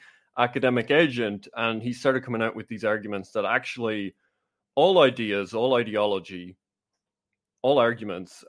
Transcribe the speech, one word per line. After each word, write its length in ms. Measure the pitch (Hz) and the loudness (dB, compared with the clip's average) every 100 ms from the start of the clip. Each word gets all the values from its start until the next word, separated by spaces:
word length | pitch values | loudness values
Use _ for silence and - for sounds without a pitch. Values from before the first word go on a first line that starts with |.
| - _ | -18 _
<laughs> 220 | _ - | _ -2
academic 540 | 123 123 127 123 117 | 0 2 2 2 2
agent. 560 | 143 160 123 110 101 - 117 | 4 4 0 -4 -4 -10 -4
And 260 | 113 110 | -4 -2
he 120 | 120 | -6
started 320 | 120 139 131 127 | -2 -2 -2 -2
coming 160 | 113 | -2
out 140 | 113 110 | -2 -4
with 120 | - | -10
these 160 | 110 | -6
arguments 480 | 110 107 104 98 95 | -2 -2 -4 -8 -6
that 140 | 107 98 | -4 -2
actually 720 | 127 127 123 113 107 98 - _ _ _ _ _ 135 | -2 -4 -6 -4 -4 -6 -10 _ _ _ _ _ 2
all 240 | 180 185 | 4 6
ideas, 540 | 135 123 107 101 92 | 6 4 -2 -2 -4
all 220 | 113 127 123 | -2 0 0
ideology, 800 | 110 104 104 98 95 92 90 98 _ _ _ _ _ _ _ _ _ _ | 0 0 0 0 -6 -14 -16 -20 _ _ _ _ _ _ _ _ _ _
all 180 | 127 143 | 2 4
arguments 640 | 117 113 104 90 90 - | 4 0 -6 -8 -10 -18